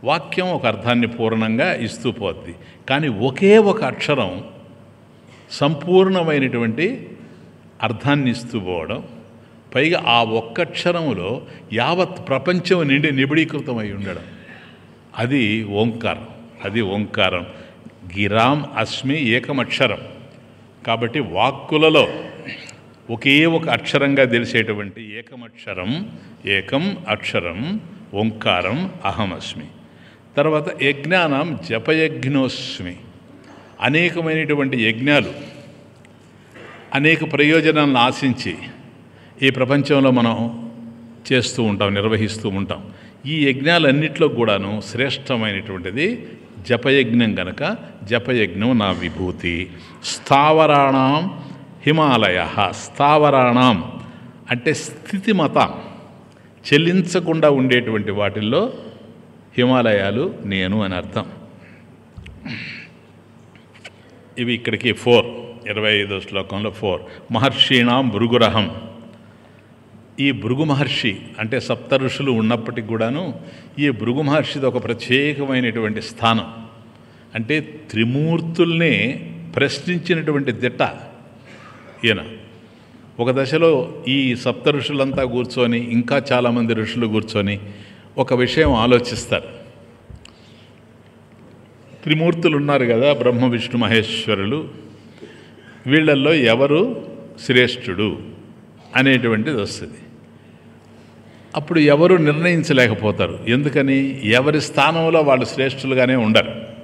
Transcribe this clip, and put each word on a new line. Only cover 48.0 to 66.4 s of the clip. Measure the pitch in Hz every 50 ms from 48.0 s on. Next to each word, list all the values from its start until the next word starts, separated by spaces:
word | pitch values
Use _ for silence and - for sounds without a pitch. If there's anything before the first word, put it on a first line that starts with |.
| -
జపయజ్ఞం | 98 113 117 120 - 127 120 107 95 87 95 107 123 131
నా | 117 104 98
విభూతి. | 92 90 90 85 78 - 95 90 85 - - 87 87 85 90 85 - - - - - - -
స్థావరాణాం | - - - - - 143 135 143 156 156 160 156 151 147 143 139 135 135 135 131 131 143 156 175 190 - - - - - - - - - - -
హిమాలయః. | 143 151 156 156 143 127 117 107 95 90 90 85 78 - - 101 92
స్థావరాణాం | - - - - - - 139 143 151 151 151 147 139 135 127 123 120 123 127 127 113 87 82 - - - - - - - - - - - - -
అంటే | 127 123 - 156 147
స్థితిమత, | - - - - - - - - 196 190 - - 185 156 135 - 147 131 - - - - - - - - - - - - - - - - - - - -
చెల్లించకుండా | - 147 147 165 170 180 190 175 175 - 185 170 175 165 160 156 151
ఉండేటువంటి | 143 135 127 131 123 123 113 110 113 107 104 104
వాటిల్లో | 98 101 101 98 98 110 104 107 123 165 214 262 254 - - - - - - - - - - - - - - - -
హిమాలయాలు | - 123 123 127 127 120 113 107 101 95 98 101 117 151 190 - - -
నేను | 104 98 95 92 92 101 110 104
అని | 95 92
అర్థం. | 90 87 - - 117 95 90 - - - - - - - - - - - - - - - - _ - - - - - - - - - - - - - - - - - - - - - - - - - - - - - - - - - - - - - - - - - - - -
ఇవి | - 123 117 120
ఇక్కడికి | 110 120 113 110 104 - 123 101
ఫోర్, | - - 123 120 120 120 - - - - - - - - 107
ఇరవై | 104 107 107 107
ఐదో | 107 101 101 98 101 95
శ్లోకంలో | 92 - 101 98